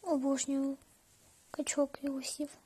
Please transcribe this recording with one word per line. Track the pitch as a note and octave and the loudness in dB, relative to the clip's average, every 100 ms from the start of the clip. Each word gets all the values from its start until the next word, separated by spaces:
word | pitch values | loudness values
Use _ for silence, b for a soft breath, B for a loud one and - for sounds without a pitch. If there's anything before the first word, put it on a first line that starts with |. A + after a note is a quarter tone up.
Обожнюю | F#4 D4 C4+ C4+ - C#4 C#4 C#4 - - _ - - - - | 2 2 4 2 2 0 0 -2 -10 -20 _ -20 -20 -20 -14
качок | - C#4+ - C#4 - | -6 -2 2 0 0
і | C#4 | -4
гусів. | C4+ C4 - D4 - | -4 -6 -6 -6 -6